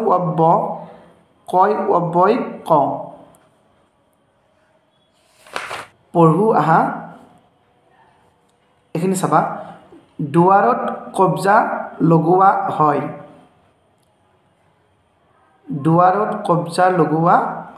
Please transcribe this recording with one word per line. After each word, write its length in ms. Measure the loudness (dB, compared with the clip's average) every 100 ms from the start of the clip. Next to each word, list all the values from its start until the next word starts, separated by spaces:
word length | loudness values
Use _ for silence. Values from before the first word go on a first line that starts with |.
| 0 0
ৱ 100 | 0 2
ব, 20 | 2 2 -2 -10 -16 -20 -20 _ _ _ -2
কয় 260 | 2 2 0 0
ৱ 120 | 0 0 2
বৈ 180 | 2 2 -4 -8 0
ক। 20 | 0 0 -4 -12 -20 -20 _ _ _ _ _ _ _ _ _ _ _ _ _ _ _ _ _ _ _ _ _ -16 -14 -12 -14 -16 _ _
পঢ়ো 340 | 2 4 4 2 2
আহা, 180 | 2 2 0 -6 -14 -20 -20 _ _ _ _ _ _ _ _ _ _ _ _ _ _ _ _ -6
এইখিনি 200 | -4 -2
চাবা। 200 | 0 0 -2 -6 -16 -20 -20 -20 _ -12 -2
দুৱাৰত 480 | 2 4 4 2 -2 -4 -8 -8 -2
কব্জা 380 | 0 0 2 2 2 -4 -10 -2 2
লগোৱা 400 | 2 4 4 4 2 -2 -2
হয়। 260 | 0 -2 -6 -12 -18 -20 _ _ _ _ _ _ _ _ _ _ _ _ _ _ _ _ _ _ _ _ _ _ -10
দুৱাৰত 640 | -4 0 4 4 2 -4 -4 -2
কব্জা 380 | -2 -2 0 2 2
লগোৱা 360 | 0 0 2 2 0 -8 -14